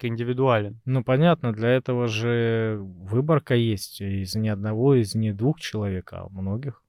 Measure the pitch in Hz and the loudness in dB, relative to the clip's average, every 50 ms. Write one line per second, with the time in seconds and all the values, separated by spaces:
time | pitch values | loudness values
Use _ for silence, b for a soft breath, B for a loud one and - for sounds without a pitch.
0 | - 117 113 113 120 123 123 127 135 131 117 107 104 101 113 - - 131 131 131 | -4 -4 -4 -2 -2 -2 0 2 4 4 4 4 2 -2 -6 -8 -4 -2 -2 0
1 | 110 - 131 139 165 175 160 170 - 120 107 107 113 120 127 131 - - 123 123 | 0 2 2 4 6 4 4 2 0 -2 -2 0 2 2 2 2 2 0 -2 0
2 | 120 117 107 110 117 120 120 117 117 113 113 113 113 110 107 104 98 95 90 87 | 0 0 -2 -2 0 0 2 2 2 2 0 0 0 -2 -4 -6 -8 -10 -14 -14
3 | 92 95 110 127 143 160 160 139 - - 127 120 117 113 104 98 - - - - | -6 -2 -2 0 2 2 2 0 2 2 2 2 2 2 0 -2 -4 -10 -12 -8
4 | 101 98 98 98 95 92 98 110 110 107 104 98 104 107 110 110 127 143 139 123 | -6 -4 -4 -4 -4 -4 -4 -2 -2 -2 -2 -2 -4 -4 -2 2 4 4 4 4
5 | 107 98 - 110 110 107 101 101 117 143 156 - - - - 110 104 98 95 90 | 2 2 0 -2 -2 -2 -2 0 0 0 0 -2 -6 -8 -6 -4 -4 -4 -4 -6
6 | - - 90 90 90 90 98 95 95 95 101 120 143 135 117 _ _ | -8 -10 -14 -14 -14 -12 -10 -8 -6 -4 -4 -4 -6 -8 -10 _ _